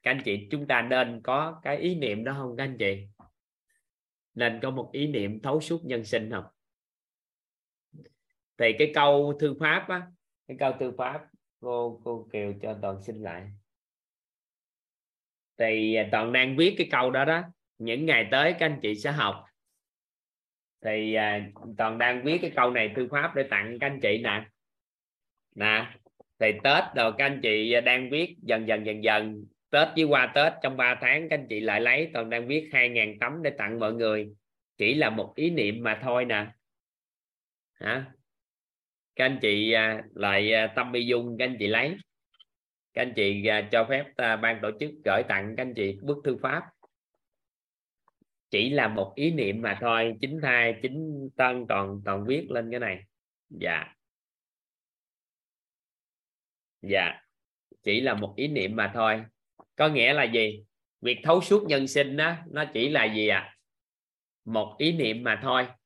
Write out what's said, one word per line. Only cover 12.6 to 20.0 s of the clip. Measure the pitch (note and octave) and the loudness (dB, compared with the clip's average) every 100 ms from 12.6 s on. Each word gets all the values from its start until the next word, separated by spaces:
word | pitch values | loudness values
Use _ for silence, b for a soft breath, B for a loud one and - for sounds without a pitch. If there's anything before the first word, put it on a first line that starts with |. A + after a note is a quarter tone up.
cho | A2 G2+ | -10 -6
Toàn | G2+ G2 | -8 -8
xin | G2 G#2+ | -12 -12
lại. | G2+ F2 G2 G2+ _ _ _ _ _ _ _ _ _ _ _ _ _ _ _ _ _ _ _ - | -12 -12 -16 -20 _ _ _ _ _ _ _ _ _ _ _ _ _ _ _ _ _ _ _ -2
Thì, | A2+ A2 A2 A2 | 0 2 2 0
à, | G2+ | 0
Toàn | A2 A2+ | 0 2
đang | B2+ B2+ C3+ | 2 2 2
viết | F3 F#3 | 2 2
cái | E3+ | -2
câu | C3+ B2+ | 0 2
đó | C3 D3 | 2 2
đó. | E3 F3 _ _ _ | 0 -4 _ _ _
Những | A2+ B2 D#3+ | -6 -2 2
ngày | B2 G#2+ | 2 2
tới | C3 D#3 F3+ | 2 2 2
các | D#3+ | -2
anh | C#3 | -2
chị | G#2+ G#2+ | -4 -4
sẽ | D3 | -4
học. | D3 G#2+ F#2 - _ _ _ _ _ | 0 -2 -2 -14 _ _ _ _ _